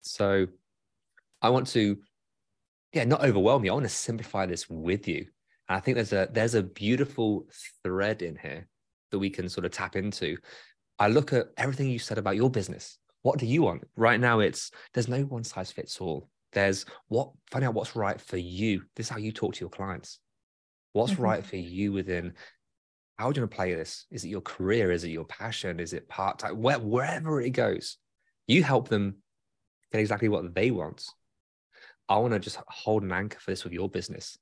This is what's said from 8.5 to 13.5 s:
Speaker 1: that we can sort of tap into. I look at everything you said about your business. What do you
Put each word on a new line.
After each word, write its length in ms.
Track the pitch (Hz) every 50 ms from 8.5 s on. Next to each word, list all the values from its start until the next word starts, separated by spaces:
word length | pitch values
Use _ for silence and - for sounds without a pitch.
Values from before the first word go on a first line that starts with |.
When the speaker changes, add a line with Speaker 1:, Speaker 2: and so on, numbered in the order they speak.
| 69 80 95 - _ _ _ _ _ _ _ _
Speaker 1:
that 80 | - 98
we 100 | 98 98
can 180 | 95 - 90 90
sort 180 | - - 87
of 60 | 85
tap 240 | - - 92 90 -
into. 420 | 98 95 104 101 - 92 78 76 - - - - - - - _ _ _ _ _ -
I 80 | 104 104
look 240 | 113 147 143 - 139
at 140 | 123 110 - - -
everything 320 | - 135 139 131 143 135
you 100 | 127 117
said 180 | - - 110 107
about 180 | 98 104 98
your 140 | 101 120 135
business. 480 | 127 - 95 - - - - - - _ _ _ _ _
What 180 | - - 131 147
do 60 | 127
you 180 | 113